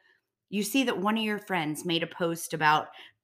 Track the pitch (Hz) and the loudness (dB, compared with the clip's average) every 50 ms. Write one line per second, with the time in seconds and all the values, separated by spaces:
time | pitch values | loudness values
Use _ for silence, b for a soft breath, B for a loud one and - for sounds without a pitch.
0 | b b b b b _ _ _ _ - 185 208 202 - - 269 262 240 208 180 | b b b b b _ _ _ _ -6 -2 -2 -2 2 2 2 2 2 0 0
1 | 185 208 220 226 220 214 208 202 - - 190 175 156 147 151 147 - 180 170 165 | 0 0 0 0 0 -2 -2 -4 -4 -4 -2 -2 0 -2 -4 -4 -2 0 0 0
2 | 170 165 - - 180 170 170 165 - - - 156 156 151 151 151 - - B B | 0 -2 -4 -2 -2 -2 -2 -4 -6 -6 -4 2 4 6 6 4 2 -2 B B
3 | B B B B | B B B B